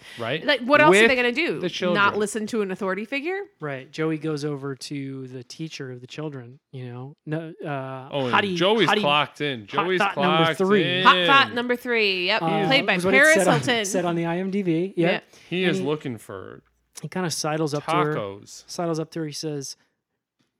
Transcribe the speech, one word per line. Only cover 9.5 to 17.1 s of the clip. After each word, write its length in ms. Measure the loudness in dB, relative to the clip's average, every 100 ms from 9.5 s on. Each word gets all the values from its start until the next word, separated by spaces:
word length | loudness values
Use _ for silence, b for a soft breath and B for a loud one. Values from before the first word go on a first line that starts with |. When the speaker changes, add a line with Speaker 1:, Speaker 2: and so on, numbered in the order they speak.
| -4 -4
Speaker 3:
hot 0 |
Speaker 1:
Joey's 300 | -2 0 2
Speaker 3:
thought 160 | 0 2
number 280 | 2 4
Speaker 1:
clocked 120 | 2 2
Speaker 3:
three. 400 | 4 4 4 4
Speaker 1:
in. 40 |
Speaker 2:
Hot 220 | 6 6 6
thought 280 | 4 4
number 220 | -2 -2 -4
three. 500 | -2 0 0 0 0
Yep. 120 | 0
Speaker 1:
He 20 | 0 0
is 60 | 2
Speaker 2:
Played 200 | 2 2
by 80 |
Speaker 3:
was 100 | 0
what 80 | 2
it 60 | 6
Speaker 2:
Paris 160 | 6
Speaker 3:
said 120 | 6 4
on, 60 | 2
Speaker 2:
Hilton. 240 | 2 0
Speaker 3:
said 200 | 0 -2 0
on 100 | 0
the 80 |
I 140 | -2 -2
M 120 | -2
D 120 | -2
B. 320 | 0 0 -2 0
Yep. 280 | 0 0 -6
Speaker 2:
Yeah. 60 | -20 -6
Speaker 1:
He 140 | -2
Speaker 3:
And 80 | 0
Speaker 1:
is 60 | 0
Speaker 3:
he, 40 |
Speaker 1:
looking 320 | -2 -4 -6 -10
for 460 | -12 -14 -14 -18 _ _ _ -16
Speaker 3:
he 60 |
kinda 220 | -10